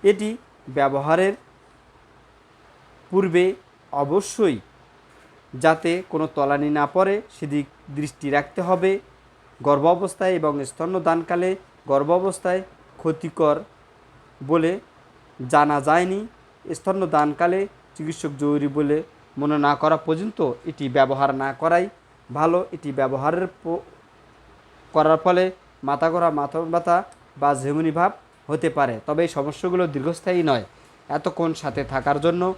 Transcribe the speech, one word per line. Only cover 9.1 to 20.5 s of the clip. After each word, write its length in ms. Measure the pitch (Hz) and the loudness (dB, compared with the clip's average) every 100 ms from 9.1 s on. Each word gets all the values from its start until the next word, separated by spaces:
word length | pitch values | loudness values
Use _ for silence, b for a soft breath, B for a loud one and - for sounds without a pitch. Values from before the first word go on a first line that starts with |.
| - _ _ _ - | -20 _ _ _ -6
গর্ভাবস্থায় 680 | 143 143 156 175 190 - 185 | 0 4 4 2 0 -2 0
এবং 320 | 180 156 143 131 | 0 0 -2 -8
স্তন্যদানকালে, 920 | - 165 185 165 165 165 175 185 190 - _ - | -8 -4 -2 0 0 0 -2 -2 -4 -10 _ 0
গর্ভাবস্থায় 760 | 139 147 180 190 185 185 185 185 - - - | 0 2 2 0 -4 -4 -4 -6 -20 -20 -6
ক্ষতিকর 600 | 165 160 165 - 156 147 196 _ _ _ - - - - 135 | -4 -4 -6 0 2 2 -4 _ _ _ -20 -20 -20 -16 0
বলে 320 | 165 160 190 - _ - - - - 127 | 2 2 -2 -10 _ -20 -20 -20 -14 2
জানা 320 | 147 147 147 | 4 4 2
যায়নি। 460 | 135 160 180 190 220 - - _ - | 2 2 2 -4 -8 -16 -20 _ -12
স্তন্যদানকালে 960 | 160 - 190 180 151 151 143 175 185 196 - _ - | -8 -4 -2 0 2 0 0 0 0 -4 -10 _ -12
চিকিৎসক 340 | 156 160 156 139 | -10 -6 -8 -2
জরুরি 280 | 147 147 143 | 0 0 0
বলে 360 | 139 147 151 156 - - - | 0 0 0 -2 -18 -16 -4
মনে 200 | 147 151 | 0 2
না 180 | 143 143 | 2 2
করা 220 | 156 160 | 2 0
পর্যন্ত 540 | 160 160 208 - 147 | 0 -4 -4 -2 -4